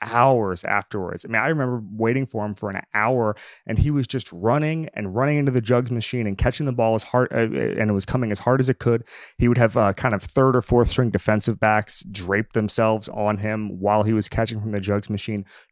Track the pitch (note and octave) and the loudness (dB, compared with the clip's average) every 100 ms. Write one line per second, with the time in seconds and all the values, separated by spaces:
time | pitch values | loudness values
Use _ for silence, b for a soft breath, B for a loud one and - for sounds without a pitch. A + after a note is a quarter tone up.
0 | G#2+ A#2 C3+ B2 G2+ F2+ - G2+ - G#2 | -2 2 4 4 0 -4 -2 -4 -2 -6
1 | F2 F2+ - A2+ C3+ D#3+ B2+ B2 G2+ G#2+ | -6 -8 -4 -2 0 0 -2 -4 -6 -2
2 | A2+ B2+ C3 A2 G#2 G2+ G#2 F#2+ - G#2 | 0 0 -2 -4 -6 -6 -6 -8 -4 0
3 | A2 B2+ A2 G#2 B B - A2 D3 D3 | 2 2 0 -2 B B -4 2 2 2
4 | B2 C3 - F2 G#2+ C#3+ D#3 D#3+ D#3+ - | 0 -4 -6 -2 0 2 0 -4 -6 -8
5 | G2+ G2+ C#3 D3 C#3 B2+ A2 B2 B2 A#2+ | -6 -2 0 2 2 0 2 0 2 -4
6 | - B2 G#2+ G2 B2+ - D3 A#2+ A2+ A2+ | -4 -4 -4 0 0 0 -2 0 2 2
7 | - B2+ B2+ A#2 A2+ C2+ - - G#2+ G2+ | 0 0 2 0 0 0 -2 0 0 0
8 | - B2+ A2+ G2+ - C3 B2+ B2+ A#2+ A#2 | 0 -2 -2 -2 2 2 2 0 0 0
9 | B B B B A#2+ A#2+ A2+ A#2 G#2 G2 | B B B B 2 6 4 4 2 2
10 | C3 G2+ - - C3+ B2 - A#2+ A#2 - | 0 -2 -2 2 4 4 2 2 4 2
11 | A#2 F#2+ - G#2+ A#2 G#2+ G#2+ G#2+ G#2 - | 0 0 0 0 0 0 2 2 0 -10
12 | - G2 F2+ G2+ G2+ A2+ G#2+ - A2 A2 | -10 -10 -2 -2 0 -2 -2 0 0 0
13 | G#2 G#2+ G#2 G#2 G#2+ G#2+ G#2 F#2 G2+ G#2+ | -4 -4 -2 -2 -4 -4 -6 -4 0 2
14 | G#2+ A2 G2+ - A2+ A2+ G#2+ G#2 F#2+ G2+ | 2 0 0 -2 -2 -4 -6 -4 -2 -2
15 | - G#2 - G#2 G2 b b | -2 -6 -6 -8 -8 b b